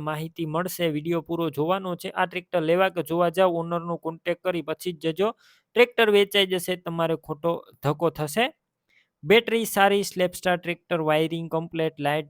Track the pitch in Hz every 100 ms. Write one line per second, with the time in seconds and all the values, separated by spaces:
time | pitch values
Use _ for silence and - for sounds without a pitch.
0 | 151 151 160 - 160 156 180 - 170 151
1 | 156 170 160 165 165 139 156 190 185 175
2 | 190 185 180 180 180 175 160 175 190 180
3 | 147 170 170 170 185 170 165 170 170 165
4 | 165 165 175 170 185 175 151 156 180 160
5 | 160 160 208 - _ _ _ 214 240 -
6 | 220 202 202 202 190 185 175 180 170 170
7 | 165 160 - 151 170 170 - _ 143 151
8 | 170 151 147 214 262 - _ _ _ _
9 | _ _ 147 220 233 226 214 202 196 202
10 | 190 185 180 - 185 175 170 170 - 170
11 | 156 151 160 165 165 160 170 165 160 156
12 | 143 151